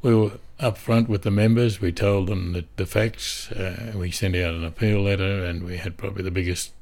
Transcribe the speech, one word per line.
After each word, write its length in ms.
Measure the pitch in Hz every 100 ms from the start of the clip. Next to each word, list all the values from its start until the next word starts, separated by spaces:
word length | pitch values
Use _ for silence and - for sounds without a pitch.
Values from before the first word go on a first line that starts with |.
We 100 | 131
were 200 | 113 104 - - -
upfront 480 | 127 104 - 113 113
with 160 | 104
the 80 | 107
members. 500 | 101 110 113 120 98
We 100 | 92
told 360 | 82 101 101 98
them 260 | 101 90
that 240 | 87 82 -
the 80 | 95
facts, 680 | - 113 - - - -
uh, 420 | - 92 90 113 107
we 160 | 90
sent 240 | 85 98 87
out 180 | 87
an 120 | 82 82
appeal 360 | - 107 104
letter, 440 | 98 98 95 98 90
and 180 | 85
we 140 | 87 90
had 200 | 92 87
probably 260 | 101 98
the 80 | 92
biggest 420 | 90 90 90 - -